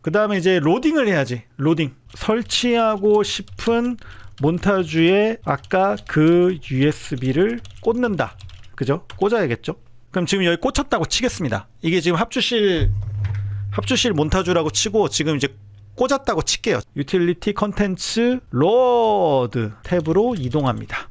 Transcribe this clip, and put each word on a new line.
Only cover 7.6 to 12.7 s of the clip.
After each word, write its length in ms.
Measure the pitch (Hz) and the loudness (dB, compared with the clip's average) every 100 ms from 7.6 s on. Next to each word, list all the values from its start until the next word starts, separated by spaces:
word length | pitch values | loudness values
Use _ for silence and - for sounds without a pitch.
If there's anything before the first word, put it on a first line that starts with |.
| - - | -10 -6
꽂는다. 560 | - 233 247 175 120 - - - - | -2 0 -2 -2 -4 -6 -18 -18 -18
그죠? 320 | - 127 160 - - | -6 -2 -2 -4 -2
꽂아야겠죠? 600 | 202 226 160 117 - - - - - | 0 2 0 -2 -6 -10 -14 -20 -6
그럼 160 | 185 175 | -4 0
지금 180 | 196 | 2
여기 120 | 180 170 | 2 2
꽂혔다고 460 | 269 285 285 220 160 | 0 0 0 -2 0
치겠습니다. 640 | - 247 - 139 107 - - | -2 -2 -2 -4 -4 -6 -6
이게 220 | 165 180 | -2 0
지금 160 | 165 170 | 0 0
합주실, 720 | 233 254 220 233 202 | 0 -2 -2 2 2